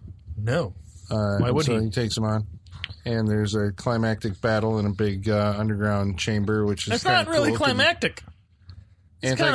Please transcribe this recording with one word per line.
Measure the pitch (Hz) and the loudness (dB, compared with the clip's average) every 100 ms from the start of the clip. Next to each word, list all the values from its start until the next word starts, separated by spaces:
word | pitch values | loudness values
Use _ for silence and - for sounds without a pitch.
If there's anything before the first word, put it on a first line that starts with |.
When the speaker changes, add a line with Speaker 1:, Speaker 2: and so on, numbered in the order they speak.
| - - - - | -14 -18 -12 -6
Speaker 1:
No. | 107 147 110 - - - - | -2 -2 -2 -8 -18 -20 -4
Speaker 2:
Uh, | 110 104 101 | 0 0 2
Speaker 1:
Why | 120 | 2
Speaker 2:
and | 135 | 2
Speaker 1:
would | 143 | 2
Speaker 2:
so | 110 | 2
Speaker 1:
he? | 110 | 0
Speaker 2:
he | |
takes | 127 113 113 | 0 -2 0
him | |
on. | 110 107 104 - - - - - - | 0 0 -2 -10 -18 -12 -12 -8 -4
And | 113 107 | 0 2
there's | 107 104 107 | 2 2 0
a | 104 | -2
climactic | 98 127 117 113 110 113 95 | -2 -2 0 0 0 -4 -2
battle | 117 110 110 110 | 0 2 2 2
in | 101 | 0
a | |
big, | 92 107 95 104 | 0 0 0 0
uh, | 104 104 101 | 2 2 0
underground | 107 104 107 101 98 90 | -2 0 0 2 0 -2
chamber, | - 107 101 107 104 | -2 0 0 2 0
which | 101 - | -2 -2
is | |
Speaker 1:
That's | 233 370 | -2 2
not | 370 311 | 2 2
Speaker 2:
kinda | |
Speaker 1:
really | 320 294 | 2 2
Speaker 2:
cool | - | 2
'cause | 285 | 2
Speaker 1:
climactic. | 254 302 339 220 - - - _ _ - - - _ _ - | 2 2 2 -4 -6 -14 -20 _ _ -20 -20 -20 _ _ -6
It's | 131 131 | -2 2
kind | 320 | 2